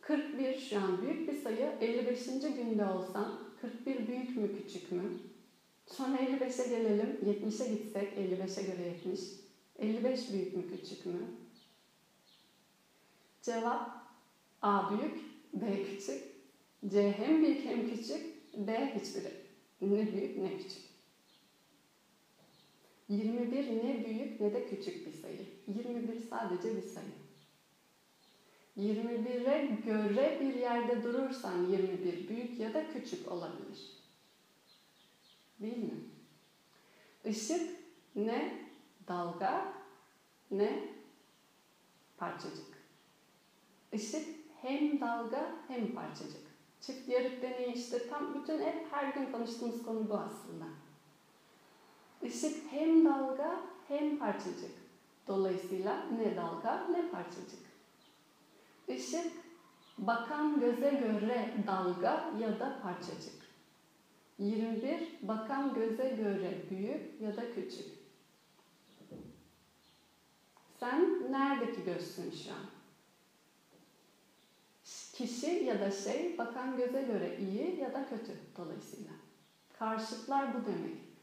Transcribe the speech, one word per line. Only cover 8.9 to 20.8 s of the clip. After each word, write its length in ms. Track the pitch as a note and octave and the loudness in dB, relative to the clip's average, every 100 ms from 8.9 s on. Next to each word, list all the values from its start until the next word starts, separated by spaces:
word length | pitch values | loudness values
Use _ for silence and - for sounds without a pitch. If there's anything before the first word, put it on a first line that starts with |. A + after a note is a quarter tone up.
| E3+ F#3 - - - - - _ - | -4 -4 -4 -4 -12 -18 -20 _ -2
Elli 240 | G#3+ A3+ | 0 2
beş 280 | B3+ C4 - | 2 2 0
büyük 220 | G3 F#3 F#3 | -2 0 -2
mü, 80 | - | -4
küçük 360 | - - - - | -6 -8 -8 -4
mü? 160 | F3 A3+ - - - - - _ _ _ _ _ - - _ _ _ _ _ _ _ - _ | -4 -4 -8 -14 -20 -20 -20 _ _ _ _ _ -20 -20 _ _ _ _ _ _ _ -20 _
Cevap 480 | - A3+ A3+ A#3+ A#3+ - - - _ _ _ _ | -4 0 2 0 -2 -8 -16 -20 _ _ _ _
A 280 | - G3 G3 | 4 4 4
büyük, 300 | G#3+ C#4+ - - - - | 2 2 -2 -8 -16 -6
B 300 | F#3+ G#3+ G3 | -2 0 0
küçük. 400 | - - - C#4 - - - - _ _ G3+ | 0 -4 -4 -6 -6 -16 -20 -20 _ _ 2
C 240 | G3 G3+ | 6 6
hem 320 | G3+ B3 D#4+ | 4 6 8
büyük 220 | C#4+ C4+ A#3+ | 8 6 2
hem 240 | A#3 G#3+ | 0 0
küçük. 320 | G#3+ - - - - - | -2 -2 -4 -6 -12 -12
D 420 | - G3+ A3+ C#4 A3 | -4 0 2 2 0
hiçbiri. 380 | - - - - - - - _ | -4 -6 -6 -10 -16 -20 -20 _
Ne 320 | G3 G3+ G#3+ | 2 4 4
büyük 240 | F#3+ - - | 0 -2 -2
ne 200 | F#3+ - | -2 -4
küçük. 320 | - - | -8 -12